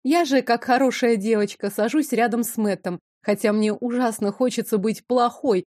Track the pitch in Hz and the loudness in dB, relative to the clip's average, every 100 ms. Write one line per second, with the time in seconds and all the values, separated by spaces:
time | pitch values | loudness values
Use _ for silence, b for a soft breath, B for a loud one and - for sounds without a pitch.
0 | 262 339 294 269 - 233 - 247 262 - | -2 0 2 0 2 0 2 2 2 2
1 | 233 226 214 214 202 - 202 - 220 302 | 2 2 2 0 0 -4 -6 -2 0 0
2 | - 226 233 233 226 - 208 185 180 175 | 0 0 0 0 -2 -2 -2 -2 -4 -8
3 | _ _ - 208 220 214 214 208 240 247 | _ _ -4 0 0 2 0 -2 -4 -2
4 | 240 214 202 - 254 - - 214 220 214 | -2 -2 -4 0 -2 -2 -2 -2 -2 -4
5 | - 247 240 - 277 185 - _ | -2 0 0 0 0 0 -2 _